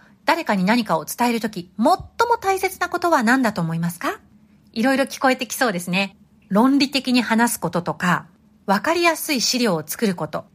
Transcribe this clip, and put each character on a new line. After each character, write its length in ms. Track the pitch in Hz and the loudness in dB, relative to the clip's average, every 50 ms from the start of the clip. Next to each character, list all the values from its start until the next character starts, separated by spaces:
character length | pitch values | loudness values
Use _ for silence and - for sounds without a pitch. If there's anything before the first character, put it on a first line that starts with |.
| - - _ _ _ | -20 -20 _ _ _
誰 180 | - 320 330 320 | 0 0 2 0
か 120 | - 214 | 0 0
に 80 | 190 180 | 2 2
何 220 | 196 226 247 220 | 2 2 2 2
か 120 | - 170 | 0 -2
を 80 | 160 156 | -2 -2
伝 240 | - - - 240 247 | -6 -4 0 0 0
え 40 | 233 | 0
る 60 | 226 | 0
と 100 | 240 220 | -2 -4
き、 220 | - 180 170 - _ | -6 -8 -12 -10 _
最 80 | - 220 | 0 2
も 120 | 311 370 381 - - - - 453 480 466 466 | 2 2 2 -2 -6 -4 -2 0 0 0 0
大 200 | - 392 392 381 | 0 0 0 0
切 200 | 381 381 - - | -2 -4 -4 -4
な 100 | 359 349 | -4 -4
こ 100 | - 349 | -2 -2
と 120 | 359 349 | 2 2
は 120 | 320 277 220 | 2 2 4
何 180 | 226 254 269 | 4 2 2
だ 120 | 254 214 208 | 2 0 -2
と 80 | 185 | -2
思 120 | 170 160 165 | -4 -4 -2
い 40 | 165 | -2
ま 100 | 170 170 | -4 -4
す 100 | 175 - | -6 -6
か？ 200 | - 311 415 - - _ _ _ _ _ _ _ _ _ - | -6 -6 -6 -8 -12 _ _ _ _ _ _ _ _ _ -4
い 100 | 233 220 | -2 0
ろ 100 | 269 269 | 2 2
い 40 | |
ろ 80 | 262 269 | 0 0
聞 160 | 269 - - | -2 -2 0
こ 100 | - 254 | 0 0
え 40 | 254 | 0
て 120 | 254 262 | 0 -4
き 60 | - - | -8 -4
そ 140 | - 269 | -2 -2
う 40 | 233 | 0
で 80 | 180 175 | 0 -2
す 100 | 175 180 | -4 -2
ね。 280 | 180 196 196 196 - _ _ _ _ _ _ - | -2 -2 -2 -4 -6 _ _ _ _ _ _ 0
論 280 | 185 202 247 269 277 | 2 4 4 4 4
理 140 | 277 285 262 | 2 2 0
的 220 | - 262 - 262 247 | 0 -2 -2 0 0
に 80 | 254 | 0
話 320 | 214 - 226 220 240 233 - | 2 2 2 2 2 0 0
す 60 | - | -2
こ 100 | - 165 | -4 -4
と 120 | - 170 | -4 -4
と 120 | 170 165 151 | -4 -4 -6
か、 340 | - 180 180 165 - - - _ _ _ _ _ _ _ | -4 -2 0 0 -2 -4 -8 _ _ _ _ _ _ _
わ 160 | - 190 208 | -2 0 0
か 120 | - 302 339 | 0 0 0
り 100 | 349 349 | 2 2
や 120 | 339 320 | 0 0
す 180 | 320 - 311 294 | 0 -2 -4 -2
い 60 | 240 | -2
資 200 | - - - 247 | 0 0 0 0
料 140 | 240 214 175 | 0 0 0
を 100 | 156 151 | -2 -4
作 200 | - - - 233 | -8 -6 -2 -2
る 100 | 202 180 | -2 -2
こ 120 | 175 156 | -4 -6
と。 180 | - - - - _ | -8 -8 -10 -10 _